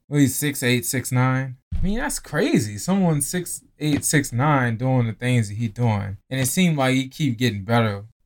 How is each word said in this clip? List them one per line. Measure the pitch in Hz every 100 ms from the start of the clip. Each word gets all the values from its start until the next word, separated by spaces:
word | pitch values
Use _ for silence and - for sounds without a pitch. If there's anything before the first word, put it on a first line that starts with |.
| -
Well, | 147
he's | 135 -
six | 151 139
eight, | 123 123 -
six | 127 -
nine. | 123 127 131 135 127 _ -
I |
mean, | 180 220
that's | 285 -
crazy. | - 151 262 240 107 104
Someone | - 196 175 147
six | - 180 175 - - -
eight, | 151 143
six | - 151 -
nine | 120 147 139 120 110
doing | 131 131 113
the |
things | 98 123 123 104
that |
he's | 104 117
doing. | 123 120 104 101 98 -
And | 131
it | 131
seemed | - 180 151
like | 131
he | 131 131
keep | - 143 113
getting | 123 101
better | 95 117 110 101 107 _